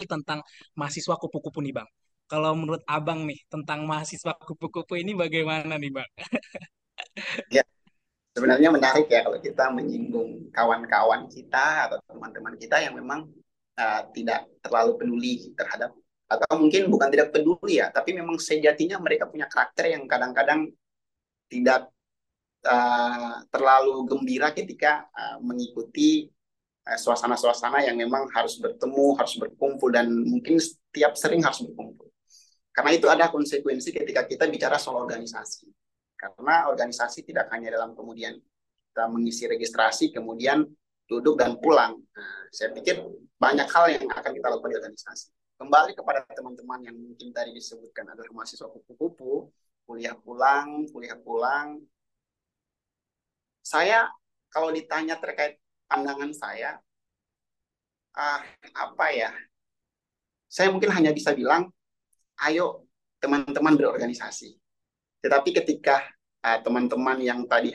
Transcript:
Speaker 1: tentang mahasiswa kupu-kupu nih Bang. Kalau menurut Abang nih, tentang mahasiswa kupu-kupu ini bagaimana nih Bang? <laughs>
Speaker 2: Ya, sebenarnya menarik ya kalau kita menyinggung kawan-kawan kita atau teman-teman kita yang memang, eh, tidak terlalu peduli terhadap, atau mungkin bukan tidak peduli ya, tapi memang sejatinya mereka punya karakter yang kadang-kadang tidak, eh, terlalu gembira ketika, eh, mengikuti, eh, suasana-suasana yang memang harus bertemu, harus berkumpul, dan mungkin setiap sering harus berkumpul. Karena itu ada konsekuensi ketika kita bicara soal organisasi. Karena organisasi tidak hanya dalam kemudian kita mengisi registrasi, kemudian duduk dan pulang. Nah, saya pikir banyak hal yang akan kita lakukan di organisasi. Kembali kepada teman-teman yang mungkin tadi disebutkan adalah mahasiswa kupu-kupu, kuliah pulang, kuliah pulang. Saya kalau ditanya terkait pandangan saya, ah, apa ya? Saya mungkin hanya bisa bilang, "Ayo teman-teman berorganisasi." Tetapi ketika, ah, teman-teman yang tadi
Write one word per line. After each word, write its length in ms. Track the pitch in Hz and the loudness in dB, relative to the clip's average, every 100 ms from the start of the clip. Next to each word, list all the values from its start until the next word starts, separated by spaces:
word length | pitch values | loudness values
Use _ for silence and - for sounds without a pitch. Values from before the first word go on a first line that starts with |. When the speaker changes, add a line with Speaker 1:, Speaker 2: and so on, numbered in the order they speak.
| - | -6
Speaker 1:
tentang 400 | 156 143 151 - - - - | -8 -6 -8 -10 -20 -16 -10
mahasiswa 380 | 147 160 160 165 | -8 -6 -4 -4
kupu-kupu 440 | 160 147 156 160 | -6 -8 -8 -8
nih 100 | 143 123 | -6 -8
Bang. 80 | 110 _ _ _ _ | -10 _ _ _ _
Kalau 240 | 156 156 156 | -2 0 0
menurut 260 | 156 160 - | -2 -6 -4
Abang 400 | 151 156 160 151 | -4 -2 -4 -6
nih, 120 | 135 _ | -10 _
tentang 320 | 156 151 151 | -12 -8 -6
mahasiswa 500 | 156 151 156 - 165 156 | -4 -4 -6 -8 -8 -8
kupu-kupu 560 | - 160 160 170 160 175 | -10 -10 -10 -8 -6 -6
ini 160 | 185 196 | -4 -2
bagaimana 580 | 165 160 156 156 156 156 | -2 0 -2 -2 -4 -6
nih 140 | 143 | -6
Bang? 180 | 135 123 - | -8 -10 -14
<laughs> 540 | - 233 - - 170 _ _ - - - - - - | -8 -8 -8 -16 -18 _ _ -18 -16 -14 -10 -10 0
Speaker 2:
Ya, 120 | 135 - _ _ _ _ _ _ 123 | 2 2 _ _ _ _ _ _ 0
sebenarnya 340 | 127 127 156 | 4 8 8
menarik 360 | 147 131 139 151 | 8 6 4 6
ya 140 | 117 110 | 4 4
kalau 140 | - | -2
kita 240 | - - 131 | -2 0 0
menyinggung 800 | 123 - 117 117 117 113 - - | 0 -4 -4 -4 -4 -4 -8 -6
kawan-kawan 720 | - 117 117 - 104 110 107 - | 0 2 2 2 4 4 2 -2
kita 640 | 127 120 131 147 156 123 | -18 -4 2 2 2 -2
atau 80 | - - | -4 -10
teman-teman 480 | 117 110 107 110 120 | -16 -16 -14 -14 -14
kita 220 | 113 147 | 0 0
yang 160 | 147 123 | 0 -4
memang, 320 | 123 147 156 - _ _ _ - | -8 -8 -10 -18 _ _ _ -4
eh, 260 | 113 107 - 123 | -2 -2 -4 -8
tidak 320 | 117 110 - _ | -4 -4 -6 _
terlalu 280 | - 117 117 113 | -2 2 4 2
peduli 340 | 120 120 123 123 - - | -2 -2 -4 -6 -8 -8
terhadap, 340 | - - 120 - _ _ - | -8 -6 -8 -12 _ _ -4
atau 240 | 113 - 156 | -2 0 4
mungkin 320 | 156 185 190 | 4 4 4
bukan 220 | 147 139 | 4 4
tidak 240 | 143 147 156 | 4 4 2
peduli 460 | 151 180 202 151 | 2 0 0 2
ya, 80 | 98 | 2
tapi 240 | 135 120 185 | 0 -2 -4
memang 240 | 170 165 | -4 -6
sejatinya 580 | - 156 151 151 160 196 | -2 2 4 4 0 -2
mereka 260 | 160 151 - | 0 0 -2
punya 200 | 151 147 | -6 -4
karakter 400 | - - - 170 | 0 0 0 -2
yang 160 | - - | -2 -2
kadang-kadang 640 | 123 127 123 143 156 156 - _ _ _ _ _ _ _ | -2 0 0 2 2 0 -8 _ _ _ _ _ _ _
tidak, 400 | 123 127 127 - _ _ _ _ _ _ _ | 0 4 4 0 _ _ _ _ _ _ _
eh, 720 | 131 123 120 120 120 120 117 120 - | 2 2 4 2 0 -4 -8 -10 -6
terlalu 560 | - 135 131 135 135 120 | 0 6 6 6 4 2
gembira 480 | 135 131 127 151 151 | -2 -2 0 0 -2
ketika, 540 | - 120 147 151 - | -8 -2 0 0 -4
eh, 260 | 113 113 113 | -12 -12 -8
mengikuti, 880 | 120 123 120 - 113 - 151 156 147 _ _ _ _ _ - | -8 -6 -8 -8 -8 2 4 4 0 _ _ _ _ _ -8
eh, 100 | 113 | -4
suasana-suasana 840 | - 117 123 120 120 117 123 139 | 0 0 2 2 2 0 0 0
yang 140 | 135 120 | 2 0
memang 300 | 117 135 131 | 0 -2 -2
harus 240 | 117 117 - | -2 -2 -2
bertemu, 580 | 117 - 131 139 143 139 | -6 -4 -2 4 4 4
harus 160 | 120 120 | 0 -4
berkumpul, 480 | - - 139 135 127 | -8 -2 -2 0 2
dan 160 | 120 120 | 4 2
mungkin 480 | 117 117 123 120 165 | 2 2 0 2 2
setiap 560 | 160 - _ 151 143 - | 2 -6 _ 2 2 2
sering 240 | 151 170 | 0 2
harus 180 | 147 - 120 | 2 0 -6
berkumpul. 420 | - 107 - - _ _ - _ _ _ | -12 -14 -16 -20 _ _ -20 _ _ _
Karena 200 | - 143 160 | -2 2 6
itu 120 | 151 | 6
ada 160 | 160 165 | 6 4
konsekuensi 640 | 151 143 143 139 131 170 | 2 -2 -2 -2 -4 -4
ketika 320 | - 151 127 | -6 -2 -2
kita 240 | 127 127 160 | -2 0 0
bicara 320 | 143 131 143 | 0 0 0
soal 240 | - 123 | -2 -6
organisasi. 640 | 123 117 117 113 113 - _ _ _ _ _ - | -6 -8 -10 -12 -14 -16 _ _ _ _ _ -16
Karena 480 | 98 - 139 165 143 | -16 -6 2 2 2
organisasi 560 | 127 120 120 151 - - | 0 -2 -4 -6 -6 -8
tidak 240 | - 113 | -6 -4
hanya 240 | 117 113 | -6 -6
dalam 240 | 113 113 107 | -6 -6 -10
kemudian 400 | 110 113 113 113 _ _ _ _ _ | -16 -12 -12 -14 _ _ _ _ _
kita 160 | - 113 | -4 -2
mengisi 400 | 117 117 113 117 | 0 -2 -2 -4
registrasi, 640 | 113 117 - 110 - 156 | -4 -4 0 0 2 -2
kemudian 560 | 117 113 113 127 151 147 - _ _ - | -2 -10 -4 0 2 0 -4 _ _ -6
duduk 240 | 120 127 | 0 2
dan 240 | - 120 117 | 4 2 2
pulang. 400 | 160 143 117 110 | 6 6 6 0
Nah, 480 | - - - - - | -18 -18 -16 -16 -18
saya 160 | - 113 - | -8 -8 -4
pikir 240 | - 180 - - - - | -2 -2 -4 -16 -20 -6
banyak 240 | - 143 135 | -2 0 2
hal 200 | 170 170 147 | 4 4 4
yang 80 | 131 | -4
akan 260 | 117 131 135 | -6 -8 -6
kita 100 | 127 | -4
lakukan 160 | 113 123 | -4 -4
di 80 | 113 | -8
organisasi. 500 | 107 110 - - - _ _ - | -8 -14 -18 -18 -20 _ _ -18
Kembali 400 | 135 147 156 - | 2 4 4 0
kepada 240 | - 139 - | -4 -4 -4
teman-teman 500 | 135 127 120 123 127 120 | -12 -16 -16 -14 -14 -14
yang 80 | |
mungkin 400 | 117 120 120 123 | -18 -20 -20 -12
tadi 240 | 120 120 117 | -8 -8 -10
disebutkan 560 | - 113 113 - 104 | -16 -18 -18 -18 -16
adalah 160 | 107 110 113 | -18 -18 -16
mahasiswa 320 | 113 - - | -16 -16 -18
kupu-kupu, 800 | 117 - 120 165 - 131 143 - _ _ _ - | -20 -20 -10 -8 -8 -8 -6 -8 _ _ _ -18
kuliah 240 | 117 117 | -12 -12
pulang, 720 | 117 120 120 131 139 147 151 151 | -12 -12 0 2 2 -2 -6 -10
kuliah 240 | 123 120 117 | -10 -16 -16
pulang. 640 | - 113 123 143 147 151 - _ _ _ _ _ _ _ _ _ _ _ _ _ _ _ _ _ - | -6 -2 0 -2 -4 -12 -20 _ _ _ _ _ _ _ _ _ _ _ _ _ _ _ _ _ -4
Saya 400 | 156 180 226 226 - _ _ _ | 0 2 2 2 -4 _ _ _
kalau 160 | 156 160 | -4 -2
ditanya 480 | 160 - 156 160 165 | -4 -4 -4 -4 -6
terkait 400 | - - 147 - _ _ - | -6 -4 -4 -6 _ _ -4
pandangan 480 | 139 139 139 143 151 | -2 -2 -6 -8 -10
saya, 400 | 104 104 131 - _ _ _ _ _ _ _ _ _ _ _ _ _ | -12 -10 -10 -12 _ _ _ _ _ _ _ _ _ _ _ _ _
ah, 320 | - 147 143 - - - 131 | -6 -4 -4 -8 -20 -18 -12
apa 280 | 143 - 156 | -10 -2 -2
ya? 240 | 131 110 - - _ _ _ _ _ _ _ _ _ _ | 0 -4 -6 -18 _ _ _ _ _ _ _ _ _ _
Saya 240 | - 190 | 2 2
mungkin 240 | 190 - | 4 2
hanya 160 | 180 156 | 4 4
bisa 240 | 147 - | 2 0
bilang, 400 | 139 123 165 185 _ _ _ _ _ _ - | 0 2 2 0 _ _ _ _ _ _ -6
"Ayo 480 | 147 160 175 - _ _ _ _ | -2 0 -2 -4 _ _ _ _
teman-teman 560 | 139 139 139 139 156 | -2 -2 -2 0 4
berorganisasi." 880 | 147 135 123 120 120 107 - - - _ _ _ _ _ _ | 4 4 0 -4 -6 -12 -14 -16 -20 _ _ _ _ _ _
Tetapi 280 | - 139 180 | 2 2 2
ketika, 480 | 170 156 147 147 139 - - _ _ | 0 0 0 2 2 2 -14 _ _
ah, 160 | 117 113 | -2 0
teman-teman 640 | - 123 123 127 127 131 | 0 0 0 0 0 0
yang 240 | 127 123 120 | -2 -2 0
tadi 240 | 120 120 | 2 2